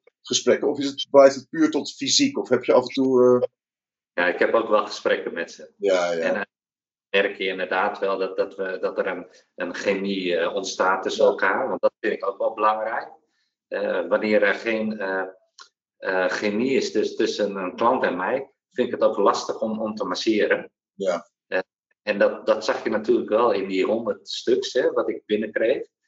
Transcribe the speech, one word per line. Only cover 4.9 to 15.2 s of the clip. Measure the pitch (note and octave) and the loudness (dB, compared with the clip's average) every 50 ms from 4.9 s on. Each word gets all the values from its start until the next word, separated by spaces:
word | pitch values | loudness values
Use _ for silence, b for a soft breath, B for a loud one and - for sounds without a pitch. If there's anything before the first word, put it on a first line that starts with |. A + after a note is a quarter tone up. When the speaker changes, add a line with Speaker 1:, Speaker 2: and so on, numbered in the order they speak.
| - - - A2 G2+ - - - - | -6 -4 -2 -2 -2 -2 -4 -6 -6
Speaker 2:
met | E2+ E2 - | -8 -8 -10
ze. | - - D2+ - _ | -12 -18 -20 -20 _
Speaker 1:
Ja, | - G2+ G2 F#2 F2+ F2 F2 | -4 0 2 2 2 2 0
ja. | E2+ E2 | -2 -2
Speaker 2:
En, | D#2+ D#2+ D#2+ | -2 -2 -2
eh, | - - - _ _ _ _ _ _ _ _ _ _ _ _ | -4 -6 -10 _ _ _ _ _ _ _ _ _ _ _ _
merk | - G2 G2+ G2 - | 0 2 2 0 -2
je | - F#2+ | -4 -4
inderdaad | F#2+ F#2 F#2 F#2 - F#2+ F#2 F#2+ - - - | -4 -4 -4 -4 -4 -2 -2 -2 -2 -2 -4
wel | G2+ G2 G2 | -2 -2 -2
dat, | F#2 F#2 F#2+ F#2 | -2 -2 -4 -2
dat, | - G2 - - | -4 -4 -4 -4
we, | - F#2+ F#2 F#2 F2+ | -8 -6 -6 -6 -4
dat | G2 F#2+ E2 | -4 -4 -2
er | - G2 | -2 -4
een, | F#2+ F2+ F2 E2 b b b b b b | -4 -4 -8 -10 b b b b b b
een | - F#2 F2 F2 | -10 -8 -8 -8
chemie, | - - G#2 G2 F#2+ G2 G2 G2 F#2+ F#2 F2 F2 | -4 -2 -2 -2 -2 -2 -4 -4 -4 -2 -2 0
eh, | E2 F2 F2+ F2 | 0 -2 -2 -4
ontstaat | G2 - - - - F#2+ F#2 F#2+ - - | -4 -6 -6 -2 0 0 0 0 0 -2
tussen | G#2+ G2+ G#2+ G#2+ | -4 0 2 4
Speaker 1:
Ja. | G2 | 4
Speaker 2:
elkaar. | - - G2+ F#2+ G2+ A2+ C3 A#2 | 4 2 2 0 0 0 -2 -2
Want | F#2+ F2 | -2 0
dat | - G#2+ - _ | 0 0 0 _
vind | - C#3 - | -4 -4 -4
ik | - - | -4 -4
ook | G2 - | -6 -4
wel | - A#2+ G#2+ F#2+ | -2 -4 -4 -2
belangrijk. | G#2+ G#2+ G#2+ G#2+ A2 A2 A2+ A#2 C3+ - - - _ _ _ _ _ _ _ _ _ _ | 0 2 2 2 0 -2 -4 -6 -6 -8 -10 -16 _ _ _ _ _ _ _ _ _ _
Eh, | - - G2 G2+ G2+ F#2+ F#2+ E2+ | -8 -6 -4 -2 -2 -2 -2 -2
wanneer | - - G#2 G2+ G#2+ G#2+ G#2 G#2 | 0 0 0 2 2 2 4 4
er | G2+ F#2 | 4 2
geen, | - - A#2 A2+ A2 A2 G#2+ G#2 G2+ | 0 -2 -2 -2 -2 -2 -4 -4 -4
eh, | G2 F#2+ F#2+ F#2+ | -4 -4 -4 -4